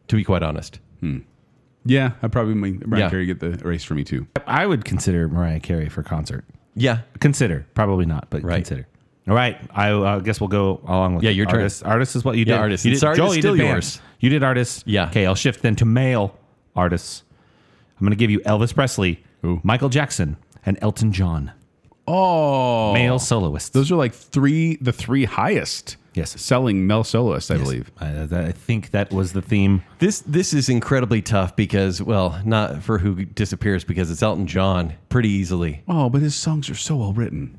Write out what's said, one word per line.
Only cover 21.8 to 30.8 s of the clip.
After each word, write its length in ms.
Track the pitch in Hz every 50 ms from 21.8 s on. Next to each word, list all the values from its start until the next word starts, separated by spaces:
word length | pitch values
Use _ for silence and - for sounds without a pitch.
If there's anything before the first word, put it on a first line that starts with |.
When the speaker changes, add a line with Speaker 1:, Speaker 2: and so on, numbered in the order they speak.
| _ _ _ _ _ -
Speaker 2:
Oh. 840 | 165 185 190 185 175 160 151 143 135 135 127 123 120 113 110 107 104
Speaker 3:
Male 260 | 120 123 123 127 131
soloists. 500 | - - 120 113 92 80 71 76 - -
Speaker 2:
Those 220 | - 131 139 147
are, 40 | 180
like, 180 | 165 139 117 -
three, 640 | - - _ - 143 135 139 151 160 160 165 160 -
the 100 | 127 123
three 340 | 113 - - - 127 139 131
highest 720 | 107 - - 107 165 214 123 76 - - - - - - - _ _ -
Speaker 3:
Yes. 220 | - - - - -
Speaker 2:
selling 440 | - - 131 123 131 120 101 95 95 95
male 180 | 104 110 110
soloists, 440 | - - 113 123 113 76 67 - -
I 60 | 80
Speaker 3:
Yes. 80 | - 67
Speaker 2:
believe. 280 | 67 65 62 64 - - -
Speaker 3:
I, 220 | - 76 73 76 78 73 85 90 80 82
I 40 |
think 400 | 87 - - - 117 107 90 -
that 220 | - 101 101 - 98
was 180 | 95 95 87
the 100 | 87 98
theme. 420 | 87 - 117 101 98 98 98 92 - - - -
Speaker 1:
This, 200 | 170 202 202 - - -
this 260 | 147 175 190 - -
is 140 | 147 123 131
incredibly 540 | 127 117